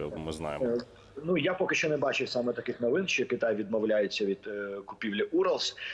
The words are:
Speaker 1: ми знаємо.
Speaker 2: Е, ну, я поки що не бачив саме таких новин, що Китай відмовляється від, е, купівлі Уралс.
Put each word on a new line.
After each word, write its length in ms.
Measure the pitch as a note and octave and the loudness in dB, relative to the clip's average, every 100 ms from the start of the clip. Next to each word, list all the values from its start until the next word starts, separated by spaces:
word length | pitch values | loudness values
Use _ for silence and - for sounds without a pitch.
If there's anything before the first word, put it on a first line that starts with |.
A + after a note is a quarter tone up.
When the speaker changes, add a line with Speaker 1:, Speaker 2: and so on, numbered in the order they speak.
| D2+ D#2+ | -6 -4
Speaker 1:
ми 160 | D#2+ | -6
знаємо. 320 | D#2 D2+ D2 | -4 -4 -2
Speaker 2:
Е, 120 | B2 A#2+ - - - - | 0 0 -4 -16 -18 -8
ну, 140 | D#3 F3+ | 0 2
я 160 | C#3+ | 2
поки 200 | F3+ F3+ | 0 0
що 140 | D3+ D#3+ | 2 2
не 80 | D3 | 2
бачив 320 | C3+ B2 B2 | 2 0 -2
саме 240 | B2+ A#2+ | 0 0
таких 280 | A#2+ A2+ A#2+ | -2 -4 0
новин, 280 | A#2+ D#3 F#3+ | 2 2 2
що 180 | - B2 | 0 0
Китай 280 | B2 A#2 | 0 2
відмовляється 680 | G#2 G2+ A2 G#2+ G#2+ G2+ - | 0 0 0 4 4 2 2
від, 140 | G2+ F#2+ G#2+ | 0 0 -4
е, 300 | G#2 G2+ G2+ - | -6 -6 -8 -10
купівлі 360 | G2+ A2+ G#2 | -6 -2 0
Уралс. 540 | - E3+ F#3 C#3+ - - - | 2 4 4 2 0 -4 -8